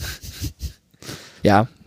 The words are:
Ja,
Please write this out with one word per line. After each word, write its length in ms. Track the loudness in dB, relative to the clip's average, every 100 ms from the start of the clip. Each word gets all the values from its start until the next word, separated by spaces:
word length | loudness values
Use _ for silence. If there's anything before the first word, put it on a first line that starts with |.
| -10 -12 -14 -10 -8 -6 -10 -10 _ _ -16 -16 -18 -2
Ja, 240 | 4 4 4 _